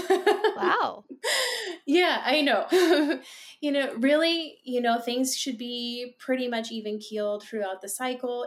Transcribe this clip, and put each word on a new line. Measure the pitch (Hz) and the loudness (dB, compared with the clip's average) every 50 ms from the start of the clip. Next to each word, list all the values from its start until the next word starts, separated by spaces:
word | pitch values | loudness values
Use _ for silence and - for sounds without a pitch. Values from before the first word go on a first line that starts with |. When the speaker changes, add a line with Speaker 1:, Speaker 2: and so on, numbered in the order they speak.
| - | 4
Speaker 1:
<laughs> | - 381 370 - 415 - - - 427 - | 4 2 4 4 4 4 4 2 0 0
Speaker 2:
Wow. | - - - - 480 - - - - - - 262 - - 494 - 523 508 508 453 466 440 381 339 - _ | 0 0 2 2 2 0 -2 -4 -8 -14 -18 -16 -8 -4 -2 -2 0 0 -2 -4 -4 -6 -8 -10 -8 _
Speaker 1:
Yeah, | 285 285 349 359 330 262 - - | 2 4 4 4 4 2 2 2
I | 247 269 302 | 2 2 4
know. | 285 277 233 233 - - 330 381 349 320 330 294 302 285 302 262 - - | 4 4 2 2 2 2 4 4 6 6 6 4 4 2 0 -4 -6 -12
<laughs> | - - - - - _ | -20 -20 -20 -20 -12 _
You | - 294 | -2 0
know, | 277 285 269 - - | 0 0 0 -2 -2
really, | 226 240 269 294 311 330 330 339 330 320 294 - - _ | 0 4 4 4 4 4 2 2 0 -2 -6 -12 -16 _
you | - 247 247 | -4 -2 0
know, | 240 233 233 233 | 2 2 2 0
things | 240 240 240 247 262 262 - | 0 -2 -2 0 0 -2 -2
should | - - 277 240 | -4 -4 -6 -6
be | 214 240 240 240 240 240 240 240 240 247 247 - _ | -6 -8 -8 -6 -6 -6 -6 -6 -6 -8 -10 -12 _
pretty | - - 254 254 254 240 | -4 -4 -2 -2 -2 -2
much | 233 226 226 226 | -2 -4 -4 -6
even | 226 220 208 208 214 214 | -8 -8 -6 -6 -6 -6
keeled | 214 - 214 214 208 208 208 208 208 | -8 -8 -6 -4 -2 -2 -4 -6 -8
throughout | - 226 220 202 190 190 190 | -8 -6 -6 -4 -6 -6 -8
the | - | -10
cycle | 202 - - 254 254 254 247 - 240 240 240 247 | -10 -8 -6 -4 -6 -4 -4 -6 -6 -4 -6 -6